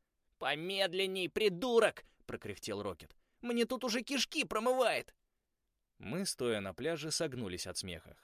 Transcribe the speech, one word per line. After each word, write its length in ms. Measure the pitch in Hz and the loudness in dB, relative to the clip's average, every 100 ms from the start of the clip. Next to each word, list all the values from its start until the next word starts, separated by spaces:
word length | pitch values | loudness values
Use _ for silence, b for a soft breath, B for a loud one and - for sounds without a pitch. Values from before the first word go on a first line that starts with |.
| _ _ _ - | _ _ _ -4
«Помедленней, 920 | 135 147 180 196 190 185 190 190 175 | 0 0 0 2 2 2 0 0 0
придурок!» — 760 | - 208 170 254 226 196 - - b - | 4 2 4 4 6 6 2 -14 b -10
прокряхтел 560 | 113 104 98 - 101 | -10 -8 -8 -6 -4
Рокет. 340 | 101 87 - - _ - | -4 -8 -14 -20 _ -10
«Мне 240 | 240 240 226 | -2 0 0
тут 180 | 254 | 0
уже 180 | 247 247 | -2 -2
кишки 420 | 233 277 - 311 | -2 -2 -2 -2
промывает!» 680 | 190 214 240 254 220 131 - _ _ _ _ _ _ _ _ - | -2 0 2 4 4 2 -6 _ _ _ _ _ _ _ _ -12
Мы, 240 | 95 165 190 | -6 -4 -4
стоя 360 | - 120 107 | -2 0 0
на 120 | 95 | -2
пляже, 380 | 92 147 165 151 | -4 -4 -4 -4
согнулись 560 | - 160 127 101 90 92 | -2 -2 -4 -4 -4 -6
от 100 | - | -8
смеха, 400 | 95 80 73 - | -8 -10 -12 -16